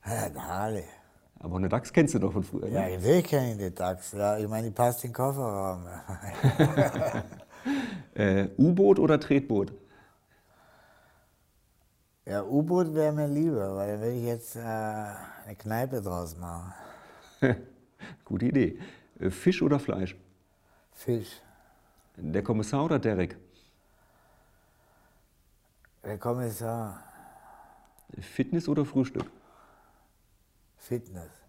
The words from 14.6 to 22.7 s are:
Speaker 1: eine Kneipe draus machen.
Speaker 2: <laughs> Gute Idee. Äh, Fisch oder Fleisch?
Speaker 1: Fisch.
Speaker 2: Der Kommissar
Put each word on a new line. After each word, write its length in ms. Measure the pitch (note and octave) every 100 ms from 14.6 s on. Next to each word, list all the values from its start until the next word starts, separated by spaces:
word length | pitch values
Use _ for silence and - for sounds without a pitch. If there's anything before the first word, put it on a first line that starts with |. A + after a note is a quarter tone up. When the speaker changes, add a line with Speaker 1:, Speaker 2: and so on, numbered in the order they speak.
Speaker 1:
eine 960 | A#2 A2 G#2+ G#2+ G#2+ G#2 G2+ - - G2+
Kneipe 420 | G#2+ A2 B2+ C3
draus 360 | G2 F2 E2+ E2
machen. 360 | F2 E2+ F2+ - - - - - - -
Speaker 2:
<laughs> 160 | C3+ A#2 - - _ _ - -
Gute 220 | - F#2+ A#2
Idee. 320 | C3+ B2 - F#2 - _ -
Äh, 120 | F#2+
Fisch 320 | - - F#3+
oder 180 | - C#3+
Fleisch? 360 | - F#2+ F#2 - - _ _ _ _ _ _
Speaker 1:
Fisch. 500 | - - A#2 G2+ - - - _ _ _ _ _ -
Speaker 2:
Der 280 | E2 E2
Kommissar 400 | G2 A2 G#2+